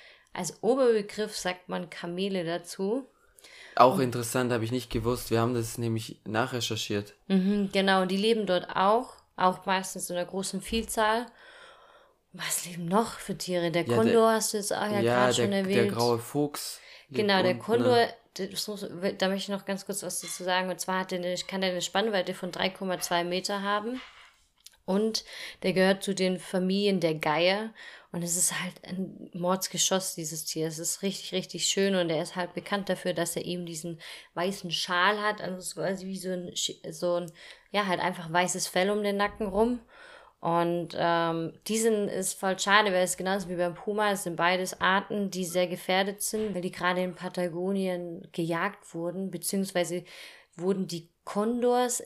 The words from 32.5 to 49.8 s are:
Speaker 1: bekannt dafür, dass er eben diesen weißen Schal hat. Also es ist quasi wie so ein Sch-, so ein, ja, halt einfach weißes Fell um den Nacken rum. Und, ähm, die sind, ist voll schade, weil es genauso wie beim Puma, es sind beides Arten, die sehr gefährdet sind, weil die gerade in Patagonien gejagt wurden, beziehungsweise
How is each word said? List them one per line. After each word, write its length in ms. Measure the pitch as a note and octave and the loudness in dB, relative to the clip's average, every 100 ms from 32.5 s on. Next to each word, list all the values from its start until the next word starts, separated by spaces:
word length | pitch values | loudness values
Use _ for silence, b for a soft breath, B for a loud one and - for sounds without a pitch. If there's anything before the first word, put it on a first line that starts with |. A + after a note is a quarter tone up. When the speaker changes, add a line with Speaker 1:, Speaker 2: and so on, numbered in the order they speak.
Speaker 1:
bekannt 340 | - - G3+ G3 | -6 -4 -2 -2
dafür, 240 | F#3 F#3+ | -2 -2
dass 220 | E3+ E3+ E3+ | 0 -2 -2
er 80 | - | -4
eben 180 | F3 E3+ | -6 -6
diesen 340 | E3 E3+ E3 B B B | -8 -8 -10 B B B
weißen 360 | - F3+ G3 F3 | -4 -2 -2 -4
Schal 500 | - - F3+ F#3 G#3 | -4 0 4 4 4
hat. 200 | G#3+ G#3 | 0 -2
Also 160 | F3+ F#3 | -4 -8
es 100 | F3+ | -10
ist 60 | - | -4
quasi 300 | D#3 F#3+ F#3+ | -4 -4 -6
wie 100 | F#3+ | -8
so 120 | F#3 | -6
ein 200 | F3+ F3 | -6 -6
Sch-, 420 | - - - - | -6 -6 -6 -12
so 240 | D#3+ F3 F3 | -4 0 0
ein, 120 | F3 B B B B | -2 B B B B
ja, 160 | G3+ F#3+ | 0 2
halt 140 | F3 | 2
einfach 300 | F3 F#3 E3 | 0 -2 0
weißes 340 | F3 F3+ F#3 - | 2 2 0 -2
Fell 240 | F#3 F#3+ | 2 2
um 120 | G#3 | 2
den 140 | G3+ G3+ | 0 0
Nacken 300 | G#3 G#3 G#3 | 0 -2 -2
rum. 340 | G3+ A#3 A#3+ - B B B B B | 2 2 2 -6 B B B B B
Und, 500 | E3 E3+ E3+ F3 E3+ - | 0 2 2 0 -2 0
ähm, 560 | E3+ E3+ E3+ E3 D#3+ - - | 2 2 2 0 -4 -6 -4
die 120 | A3 | 2
sind, 280 | A#3 G#3+ G3+ | 2 2 0
ist 300 | - F#3+ - | -2 -4 -2
voll 180 | F#3+ F#3+ | -2 0
schade, 320 | G3+ G#3 G#3 | 4 6 6
weil 100 | F#3 | 4
es 140 | F3+ - | 2 0
genauso 320 | F#3 G3+ F3 | 0 -2 -2
wie 80 | F3 | -2
beim 180 | F3 | -2
Puma, 380 | E3+ - G#3 G#3 | -2 -4 0 2
es 100 | F#3+ | 0
sind 140 | F3 E3+ | -2 2
beides 440 | E3+ F#3 F#3 - | 2 2 -2 0
Arten, 520 | F3+ F#3+ - G#3 G3 | 2 4 2 -4 -4
die 120 | F3+ | -4
sehr 220 | F3 F3 F3+ | -2 0 0
gefährdet 560 | F3+ - F#3 G3 G3+ | 0 0 2 2 -2
sind, 320 | - G#3+ G#3+ | -4 -4 -2
weil 80 | F3+ | -4
die 80 | F3+ | -6
gerade 320 | F3+ F3 F3+ | -2 0 2
in 140 | F#3 E3+ | -2 -4
Patagonien 1120 | F3 F3+ F3+ E3 F3+ G3 F#3+ F3+ F3 F3 - | -8 -4 -4 -2 -2 0 -2 -2 -6 -10 -10
gejagt 640 | - E3 E3 G3 G3 - | -4 -2 0 -2 -4 -12
wurden, 380 | E3 E3+ F3+ F#3+ | -6 -4 -4 -6
beziehungsweise 720 | E3+ - G3 F#3+ F3+ | -6 -4 -2 0 0